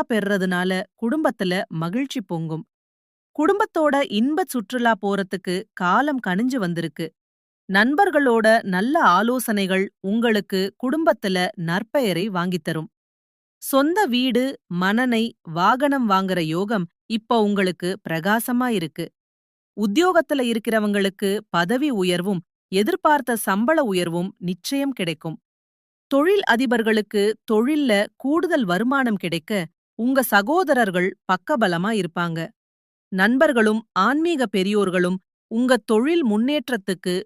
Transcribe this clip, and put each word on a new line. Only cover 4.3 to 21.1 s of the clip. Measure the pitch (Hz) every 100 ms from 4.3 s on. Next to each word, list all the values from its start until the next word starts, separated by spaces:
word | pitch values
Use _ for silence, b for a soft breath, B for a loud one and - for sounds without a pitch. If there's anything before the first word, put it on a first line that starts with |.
| 320 370
சுற்றுலா | 254 196 254 233 220
போறதுக்கு | 202 196 190 190 - 180 -
காலம் | - 180 208 285 269 196
கனிஞ்சு | 180 254 262
வந்திருக்கு. | 180 170 165 - 160 _ _ _ _ _ -
நண்பர்களோட | 190 233 302 392 302 269 226 220 226
நல்ல | 196 180 233 320
ஆலோசனைகள் | 226 180 233 254 233 208 190 190 196 _
உங்களுக்கு | 190 226 233 220 - 190 196 -
குடும்பத்துல | 254 311 330 254 196 185 180 -
நற்பெயரை | 165 180 226 294 226 165 214
வாங்கித்தரும். | 180 180 180 170 160 156 _ _ _ _ _ _ _
சொந்த | - 269 285 370 370
வீடு, | 240 254 233 262 - -
மனனை, | 175 185 220 254 226 233 -
வாகனம் | - 160 190 254 285 277 226
வாங்குற | 190 190 180
யோகம் | 156 165 202 220 170 _ -
இப்ப | 220 - 233
உங்களுக்கு | 208 202 185 170 180 190 -
பிரகாசமா | 165 185 226 240 247 247
இருக்கு. | 208 165 - 170 _ _ _ _ _ _ -
உத்தியோகத்துல | 208 208 359 339 - 285
இருக்கிறவங்களுக்கு | 247 226 233 226 208 202 196